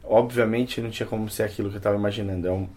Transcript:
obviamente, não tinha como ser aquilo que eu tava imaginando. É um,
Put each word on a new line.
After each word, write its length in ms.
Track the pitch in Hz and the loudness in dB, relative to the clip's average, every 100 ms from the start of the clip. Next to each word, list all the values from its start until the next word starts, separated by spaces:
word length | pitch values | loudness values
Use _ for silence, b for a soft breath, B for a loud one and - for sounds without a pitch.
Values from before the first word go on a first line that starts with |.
obviamente, 760 | - 107 123 123 110 117 123 - | 4 4 4 2 2 2 0 -2
não 80 | 117 | -6
tinha 180 | - 110 | -6 -4
como 220 | 110 107 | -2 -4
ser 140 | - | -2
aquilo 260 | 107 - 101 | -4 -2 -6
que 80 | 101 | -2
eu 40 | |
tava 160 | 104 101 | 0 2
imaginando. 500 | 104 104 98 92 90 | 2 -2 -4 -2 0
É 60 | |
um, 160 | 92 92 | 0 -2